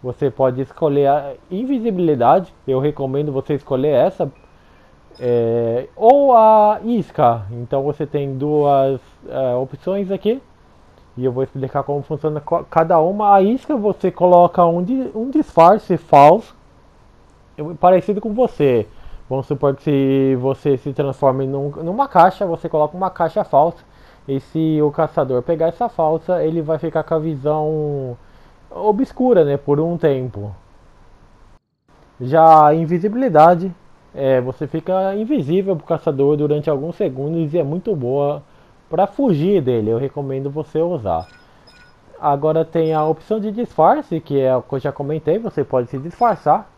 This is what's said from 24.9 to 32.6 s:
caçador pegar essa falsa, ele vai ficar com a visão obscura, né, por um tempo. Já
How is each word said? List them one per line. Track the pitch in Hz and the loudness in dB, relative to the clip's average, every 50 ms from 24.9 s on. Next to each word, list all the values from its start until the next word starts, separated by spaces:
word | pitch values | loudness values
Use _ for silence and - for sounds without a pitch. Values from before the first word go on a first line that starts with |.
caçador | 143 - 160 147 - - 147 127 131 123 | 0 -2 -4 -2 -2 -4 -2 -2 -2 -4
pegar | 120 - 170 151 165 165 | -2 -2 -2 0 0 -2
essa | 165 - 240 226 | -2 -2 -6 -6
falsa, | - - 165 156 160 160 - - 180 170 151 | -2 -2 -2 0 -2 -2 -2 -2 -2 -2 0
ele | 160 160 170 | -2 -2 -4
vai | 156 147 160 | -2 -2 -4
ficar | 147 170 165 - 160 156 | -4 -4 -4 -4 -4 -4
com | - 160 | -2 -4
a | 160 | -2
visão | 156 165 156 135 127 151 151 156 151 151 156 151 151 147 143 139 135 127 120 - - - - - - - _ _ _ - - | -2 -4 -6 -4 -2 -2 -2 -2 -2 -2 -4 -4 -4 -4 -6 -6 -6 -8 -10 -12 -16 -20 -20 -20 -20 -20 _ _ _ -18 -12
obscura, | - 190 214 214 202 269 - - - 254 254 240 185 160 | -4 0 0 0 0 -2 -4 -2 -2 2 4 4 4 4
né, | 143 139 | 2 0
por | 139 - - 147 143 | -2 0 0 0 0
um | 160 170 170 | 0 -2 -4
tempo. | 160 - 156 139 131 127 123 107 104 101 107 95 - - _ _ - _ - _ _ - - - _ _ _ _ _ - - - _ _ _ _ _ _ _ _ _ _ _ _ _ | -2 0 0 0 0 -4 -8 -10 -10 -12 -12 -14 -16 -20 _ _ -20 _ -20 _ _ -20 -20 -20 _ _ _ _ _ -20 -20 -20 _ _ _ _ _ _ _ _ _ _ _ _ _
Já | 123 127 139 160 160 160 160 156 | -8 0 4 6 8 10 10 10